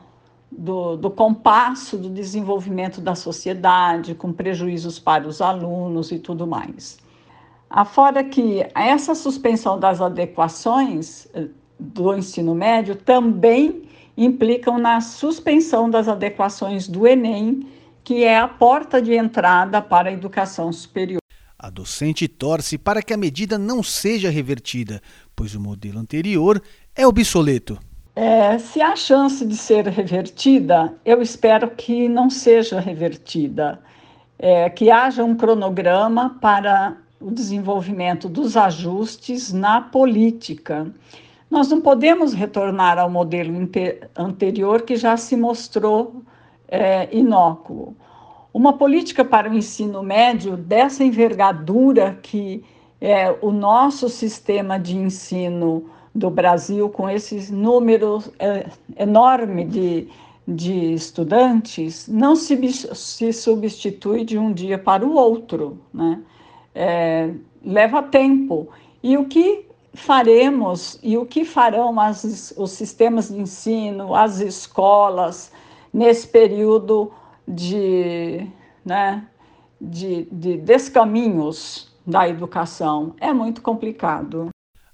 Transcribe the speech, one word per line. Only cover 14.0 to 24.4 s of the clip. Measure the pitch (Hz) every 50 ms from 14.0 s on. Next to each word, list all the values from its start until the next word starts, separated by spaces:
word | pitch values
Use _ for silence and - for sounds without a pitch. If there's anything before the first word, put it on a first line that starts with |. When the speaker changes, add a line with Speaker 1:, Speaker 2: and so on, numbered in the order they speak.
| _ _ _
Speaker 1:
implicam | - 226 254 247 254 220 226 240 247 247 247 240 240
na | 240 233 233 233
suspensão | 233 - - - - 302 330 320 - - 294 311 320 320 - 226 226 233
das | 226 226 220 220
adequações | 208 196 190 202 202 - 196 202 202 - 196 196 202 196 185 190
do | 170 185 214
enem, | 240 262 262 233 226 220 202 214 220 262 269 - - - - - _ _ _ _
que | - 247 240 240
é | 226 226 220
a | 233 254
porta | - - 240 240 262 302 302 294 - 254
de | 233 226 233
entrada | 233 226 220 - 220 180 180 180 180 185 190 202 208 208
para | - 185 175 180 185
a | 190
educação | 185 180 196 196 208 190 190 - - 165 170 165
superior. | 165 - - - 190 185 180 185 175 - _ - - _ _ _ _
Speaker 2:
A | - -
docente | 92 95 90 - - - 143 156 156 - 170
torce | 151 - - 131 143 160 160 139 - - 139
para | - 202 208 220 208
que | - 226
a |
medida | 214 202 160 131 143 214 196 220 208
não | 196 208 254 247 202
seja | - - - - 196 226 220 190 180
revertida, | 151 156